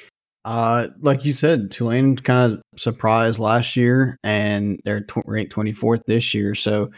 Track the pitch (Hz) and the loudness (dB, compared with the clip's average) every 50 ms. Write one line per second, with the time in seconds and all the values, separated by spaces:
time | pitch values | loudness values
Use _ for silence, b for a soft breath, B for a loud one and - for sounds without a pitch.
0 | B B B _ _ _ _ _ - 110 113 117 117 113 117 120 117 - - - | B B B _ _ _ _ _ -10 -6 -4 -2 0 2 0 0 -2 -4 -6 -2
1 | 151 143 135 131 131 147 139 - 147 151 165 131 101 98 - - 120 117 117 127 | 0 0 0 2 0 -4 -2 0 2 2 2 2 -2 -6 -6 -4 -2 0 2 2
2 | 135 135 131 127 - - 123 123 123 120 107 - - _ - - - 117 110 - | 2 2 2 0 2 2 4 4 4 2 0 -2 -10 _ -14 -6 -6 -6 -4 -2
3 | - 110 110 113 113 113 113 110 110 107 113 123 120 - - 131 120 120 123 131 | 0 2 2 2 2 0 0 -2 0 0 0 0 0 -2 0 2 2 4 4 4
4 | 131 127 127 - - 107 107 104 104 104 104 101 104 104 95 - - 101 104 104 | 2 0 -2 -6 -4 -2 0 0 0 0 0 0 -2 -2 -4 -4 -4 -4 -4 -4
5 | 104 - - 120 - - 110 107 120 - - 107 107 107 104 - - 113 117 113 | -6 -6 -8 -8 -6 -4 -4 -4 -4 -4 -4 -4 -4 -4 -4 -2 0 0 0 0
6 | - - 110 117 117 - - 107 104 101 101 - - 107 107 104 104 104 B | 0 0 0 0 0 -2 -2 -2 -2 -2 -2 -2 -2 -2 -2 -2 -2 -4 B